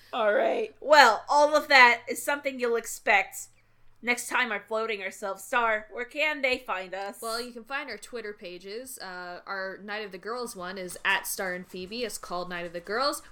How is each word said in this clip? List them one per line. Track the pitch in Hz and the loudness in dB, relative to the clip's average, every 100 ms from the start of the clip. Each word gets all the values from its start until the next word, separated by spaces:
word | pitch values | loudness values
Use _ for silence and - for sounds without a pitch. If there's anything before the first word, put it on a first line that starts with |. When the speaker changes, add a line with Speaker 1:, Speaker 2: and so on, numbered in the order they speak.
| - | -8
Speaker 1:
All | 254 214 | 0 4
right. | 208 226 - 214 - | 4 4 0 -2 -6
Well, | 254 302 247 208 - | 8 10 10 8 4
all | 285 294 302 | 4 6 4
of | 294 | 6
that | 277 240 233 - | 8 8 8 -2
is | 240 | -8
something | - 294 285 262 | -4 -4 -4 -4
you'll | 240 233 | -2 -2
expect | 220 - - 202 - - - _ _ _ - - | -4 -4 2 2 2 -8 -18 _ _ _ -20 -10
next | 233 240 - | -4 -4 -2
time | 247 240 | -2 -2
I'm | 208 202 | -4 -4
floating | 220 226 208 | -4 -4 -4
ourselves. | 190 - 202 185 | -8 -8 -8 -8
Star, | - 254 226 214 214 | -4 0 2 0 -4
where | 214 240 | -12 -10
can | 294 302 294 | -2 -2 0
they | 262 254 | 0 -2
find | 254 185 185 | -2 -6 -6
us? | 185 196 233 | -8 -8 -8
Speaker 2:
Well, | 226 226 | -6 -6
you | 247 | -8
can | 233 | -12
find | 220 277 285 | -10 -10 -8
our | 208 | -12
Twitter | - 240 214 | -12 -12 -12
pages. | 202 190 180 190 214 262 - | -12 -14 -14 -14 -14 -14 -14
Uh, | 190 180 180 180 - | -12 -12 -12 -12 -10
our | 190 190 175 | -8 -8 -10
Night | 208 208 208 | -10 -8 -8
of | |
the | 185 | -10
Girls | 190 247 240 190 | -8 -8 -8 -8
one | 180 196 | -10 -8
is | 180 - 190 | -10 -6 -2
at | 190 - | -2 -2
Star | - 190 | -6 -6
and | 180 185 | -6 -10
Phoebe. | 185 180 226 | -12 -10 -8
It's | 220 - | -8 -8
called | - 180 180 | -8 -8 -6
Night | 175 175 | -8 -8
of | |
the | 170 | -10
Girls. | 180 214 285 302 - | -6 -2 -2 -4 -10